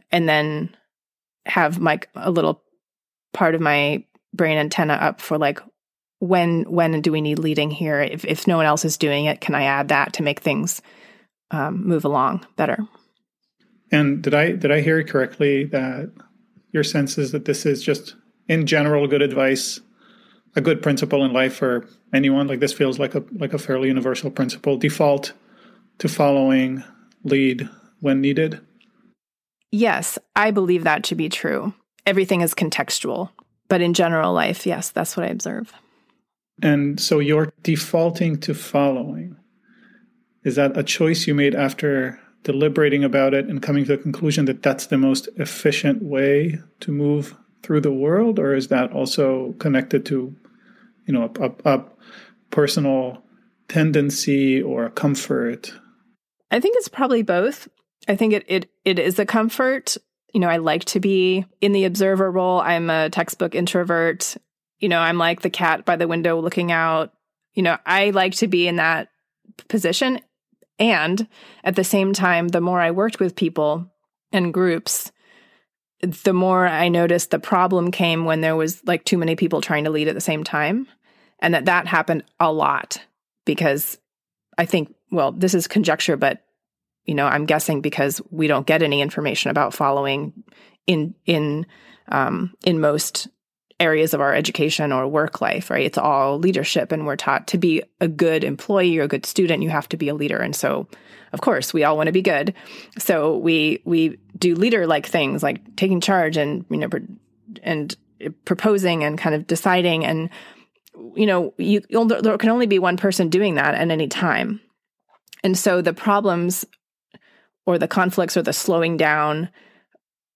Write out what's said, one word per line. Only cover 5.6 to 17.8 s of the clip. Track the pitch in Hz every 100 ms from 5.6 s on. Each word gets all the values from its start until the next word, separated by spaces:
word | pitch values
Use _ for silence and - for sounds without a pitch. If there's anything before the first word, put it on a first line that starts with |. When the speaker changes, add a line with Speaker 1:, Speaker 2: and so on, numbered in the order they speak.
| - _ _ _ _ _
Speaker 1:
when, | 180 185 175 170
when | - 170 165 156
do | 151
we | 156
need | 151 147
leading | 160 151 151
here? | 151 160 147
If, | 147 170 160
if | 156 -
no | 170
one | 156
else | 147 160
is | 156
doing | 151 143 151
it, | 147
can | - 143
I |
add | 139 139 139
that | 143 143
to | -
make | 147 143
things, | - 139 175 - - - - _ _ _ _
um, | 156 147 180 185
move | 165 143
along | 139 127 185 - -
better? | 151 - 214 - _ _ _ _ _ _ _ _ _
Speaker 2:
And | 151 147 143
did | 151
I, | 147 165
did | 185 151
I | 151
hear | 147 160
correctly | 156 143 127 - 147 139 143
that | 143 131 131 151 - - _ _ _ _
your | -
sense | - - 139 -
is | 135
that | 147 135
this | 139 156
is | 139